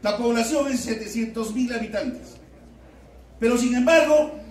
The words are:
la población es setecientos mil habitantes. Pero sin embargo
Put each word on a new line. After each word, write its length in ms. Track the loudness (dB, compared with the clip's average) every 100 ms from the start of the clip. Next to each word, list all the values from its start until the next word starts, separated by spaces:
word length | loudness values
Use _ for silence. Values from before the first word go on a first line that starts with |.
la 160 | -2 0
población 520 | 0 0 0 0 0
es 120 | -2
setecientos 720 | -4 -8 -6 -6 -6 -4 -6 -2
mil 180 | -2
habitantes. 640 | -4 -6 -4 -6 -8 -14 -20 -20 -20 -20 -20 -20 -20 -20 -20 -20 -2
Pero 180 | 0 2
sin 160 | 2
embargo 600 | 2 4 6 6 4 4 -4 -16